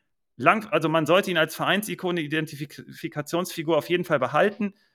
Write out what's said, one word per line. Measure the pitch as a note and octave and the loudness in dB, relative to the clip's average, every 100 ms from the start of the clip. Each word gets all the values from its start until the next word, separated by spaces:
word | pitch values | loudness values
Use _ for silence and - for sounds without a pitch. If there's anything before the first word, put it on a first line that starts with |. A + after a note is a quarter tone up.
| _ _ _ - | _ _ _ 0
Lang-, | D3+ G#3 G#3+ | 2 2 2
also | D#3+ D#3+ | 0 2
man | D#3+ D3+ | 2 4
sollte | F#3 G3 | 4 4
ihn | E3+ | 0
als | D#3+ | 0
Vereinsikone, | - C#3+ F#3+ G#3 F3 F#3 F3 | -2 0 0 -2 -4 -2 -2
Identifikationsfigur | D3 D#3 D#3 C#3+ D3 - C#3+ C3 D#3+ D3 C#3+ E3 F3+ - D#3 D3+ | -2 -4 -4 -8 -14 -14 -18 -12 -10 -8 -4 -4 -4 -6 0 0
auf | C#3+ | 2
jeden | F3 | -2
Fall | F3 D3 | 2 0
behalten. | B2 D3+ G3 G3+ G3+ - _ | 2 2 2 0 -8 -8 _